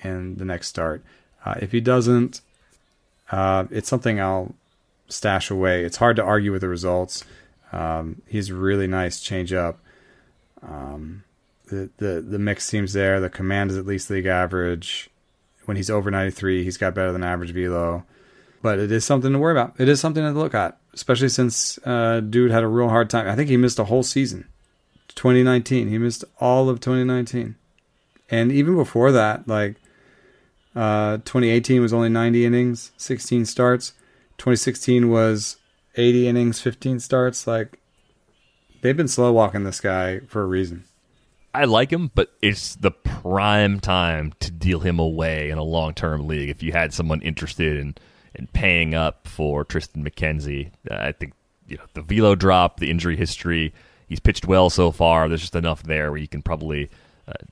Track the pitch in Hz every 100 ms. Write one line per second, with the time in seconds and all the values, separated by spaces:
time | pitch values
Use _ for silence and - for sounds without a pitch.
0 | 95 92 92 92 95 87 - - 80 78
1 | - _ _ _ - - 101 117 117 127
2 | 117 123 123 - _ _ _ _ _ _
3 | _ _ - 95 95 95 92 107 - 127
4 | 120 107 95 95 98 - _ _ _ _
5 | - - 107 95 - 95 92 90 87 -
6 | 120 113 98 107 101 95 95 87 90 90
7 | 90 - - - _ _ _ 90 82 80
8 | 82 - - 107 95 92 95 98 95 92
9 | 90 - - 95 87 92 85 82 _ _
10 | _ _ _ _ _ _ - 76 67 73
11 | 76 95 - _ _ _ _ 98 95 -
12 | 101 85 78 101 101 98 - 107 98 98
13 | 95 98 92 - 95 98 98 95 95 95
14 | - 98 92 90 90 92 87 87 - -
15 | - _ _ _ _ _ - 101 95 107
16 | 101 98 95 - 95 92 90 90 95 95
17 | 92 90 87 90 87 87 90 87 85 87
18 | - _ _ _ _ _ 110 101 104 110
19 | - 139 131 139 160 151 120 - 131 143
20 | 160 156 151 147 156 113 85 - _ -
21 | - 123 135 123 123 - - - 127 120
22 | 113 113 107 117 123 113 113 117 120 113
23 | 113 117 101 107 147 127 123 117 101 127
24 | 127 135 127 120 - _ _ _ _ _
25 | - - 127 123 127 123 120 131 107 110
26 | 120 117 - - 123 131 131 123 - 127
27 | 127 127 120 123 113 107 _ _ _ _
28 | _ _ - 117 117 139 147 180 135 113
29 | 131 127 107 107 - 107 104 104 _ _
30 | _ _ _ _ _ _ _ 120 107 107
31 | 107 110 - 127 120 120 120 127 120 117
32 | 117 113 117 117 120 123 123 117 - -
33 | - 123 - 120 110 - 123 123 - -
34 | _ _ _ - - 151 - 120 - 123
35 | 120 113 113 107 104 - _ _ _ -
36 | 120 123 123 120 117 113 127 117 131 123
37 | - 131 127 120 - 113 110 - _ _
38 | _ _ _ _ _ _ _ _ 123 143
39 | 160 - 120 113 104 101 98 87 101 92
40 | 92 95 - 107 98 92 90 85 - _
41 | _ _ _ _ _ 135 139 110 135 165
42 | 160 - 90 _ 104 101 - - 98 -
43 | - - 87 98 104 104 104 101 101 92
44 | 85 80 76 - - 82 90 85 90 85
45 | 82 80 80 78 76 78 78 82 80 80
46 | 82 76 73 76 71 71 82 82 80 -
47 | 82 78 80 78 78 - 80 73 71 -
48 | _ _ _ - - - 95 85 80 80
49 | 80 - - - 76 73 73 80 - 76
50 | 71 - 78 76 73 69 78 - - 50
51 | 64 - - - _ _ - 71 - -
52 | 76 104 107 95 95 92 87 - 76 85
53 | 85 80 85 - 87 82 78 - _ _
54 | - 78 - - 90 95 90 - 87 76
55 | 85 82 80 80 90 85 82 78 78 78
56 | 76 76 76 71 71 80 78 73 71 -
57 | _ _ - - -